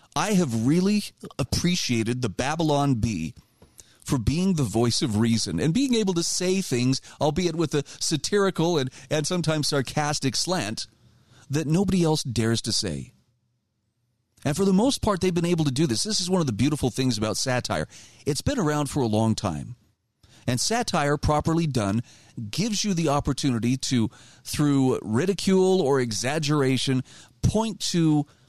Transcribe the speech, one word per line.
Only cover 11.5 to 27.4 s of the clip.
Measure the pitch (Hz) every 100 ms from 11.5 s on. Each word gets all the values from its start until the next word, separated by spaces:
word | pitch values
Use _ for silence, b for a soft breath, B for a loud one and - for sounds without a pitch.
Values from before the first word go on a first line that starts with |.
| 143 147
nobody | 170 196 185
else | 160 156
dares | 139 117 113 117
to | 113
say. | - 98 69 64 - _ _ _ _ _ _ _ _ _ _ _ _ 139
And |
for | 151 196
the |
most | 190 262 -
part, | 214 185
they've | 185
been | 175 170
able | 170
to | 147
do | 127 165
this. | 107
This | 214 208
is | 180
one | 185
of | 147
the |
beautiful | 101 139 147 127
things | - 131 107
about | 107 95
satire. | 131 123 - 82 - B B B B
It's | 151
been | - 277
around | 151 151 143
for | 151
a | 117
long | 107 113
time. | 104 98 73 67 - _ _ _ _ b b b
And | 127
satire, | - 226 233 170 143 147
properly | - 151 165 165 165
done, | 123 101 110 - B B B 107
gives | 143 220 196
you | 208
the | 170 156
opportunity | 143 151 135 143 117 117 131
to, | - 127 107 B B B
through | - - 147 139 131 113
ridicule | 98 110 185 185 196 190 185 190
or | 139 135
exaggeration, | 123 95 120 156 147 151 135 127 - 131 - B B B